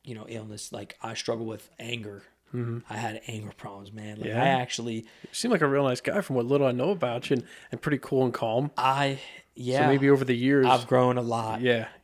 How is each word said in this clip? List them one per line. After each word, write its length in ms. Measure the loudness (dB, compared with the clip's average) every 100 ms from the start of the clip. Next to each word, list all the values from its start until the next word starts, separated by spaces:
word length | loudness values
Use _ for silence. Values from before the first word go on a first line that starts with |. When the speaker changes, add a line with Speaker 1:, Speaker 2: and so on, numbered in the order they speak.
Speaker 1:
you 100 | -14
know, 120 | -14 -12
illness. 440 | -12 -12 -14 -12
Like, 260 | -12 -14 -12
I 120 | -10
struggle 320 | -8 -4 -4 -4
with 240 | -10 -14 _
anger. 440 | -10 -10 -10 -16 -20 _ _
Speaker 2:
Mm-hmm. 240 | -8 -6 -6 -8
Speaker 1:
I 60 | -8
had 260 | -6 -8 -10
anger 240 | -10 -10 -14
problems, 360 | -16 -16 -16
man. 260 | -14 -14 -10
Like, 80 | -4
Speaker 2:
Yeah. 120 | 0
Speaker 1:
I 60 | 2
actually 480 | 0 -2 -6 -6 -6
Speaker 2:
You 80 | -10 -18 -14
seem 180 | -6 0
like 100 | 2
a 60 | 4
real 160 | 2
nice 160 | 2 0
guy 180 | -2 -4
from 160 | -2 -2
what 80 | 2
little 200 | 4 4
I 60 |
know 180 | 2 0
about 400 | 0 -2 -2 0
you, 60 | 0
and, 80 | -2 -14 -12
and 100 | -6
pretty 180 | -2 -2
cool 260 | 0 2
and 100 | 2
calm. 380 | 2 0 0 0 0
Speaker 1:
I, 420 | 2 2 0 -2 -10 -20 _
yeah. 280 | -8 -2 2
Speaker 2:
So 40 | 4
maybe 220 | 6 6
over 140 | 6
the 100 | 4 2
years 300 | 4 4 6
Speaker 1:
I've 200 | 4 4
grown 300 | 4 4 2
a 60 |
lot. 380 | 0 -2 -2 -2
Speaker 2:
Yeah, 280 | 2 2 0 -12